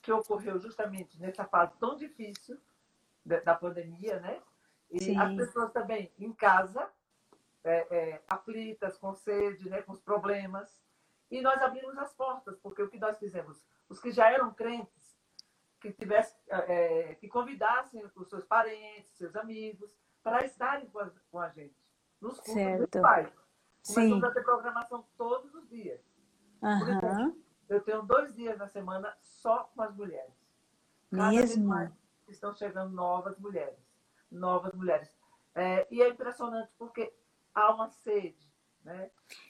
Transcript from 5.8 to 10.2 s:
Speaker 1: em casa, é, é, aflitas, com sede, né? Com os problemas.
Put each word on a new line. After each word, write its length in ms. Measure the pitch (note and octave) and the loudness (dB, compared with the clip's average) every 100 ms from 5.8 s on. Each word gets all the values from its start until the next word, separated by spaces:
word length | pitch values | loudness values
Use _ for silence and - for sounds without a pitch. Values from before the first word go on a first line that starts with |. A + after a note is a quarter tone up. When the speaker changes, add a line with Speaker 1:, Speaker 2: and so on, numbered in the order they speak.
| G3 A#2+ F3+ - | -4 -4 -6 -12
Speaker 1:
em 120 | A3 | -12
casa, 560 | - G3+ F#3 F#3+ A#3+ - _ _ _ _ _ _ _ | 2 6 6 4 -4 -8 _ _ _ _ _ _ _
é, 260 | E3 E3 E3 | 2 2 2
é, 300 | E3+ D#3+ D#3 - | -2 -2 -8 -6
aflitas, 680 | G3 - A3+ A3 A3 F#3+ - | -6 -6 -10 -10 -6 -8 -6
com 160 | F#3+ | -10
sede, 560 | F#3+ G#3+ G3+ G3+ F#3 F#3 | -8 -4 0 0 -2 -8
né? 120 | F#3+ | -8
Com 100 | - | -8
os 80 | F#3+ | -12
problemas. 800 | - G#3 | -2 -2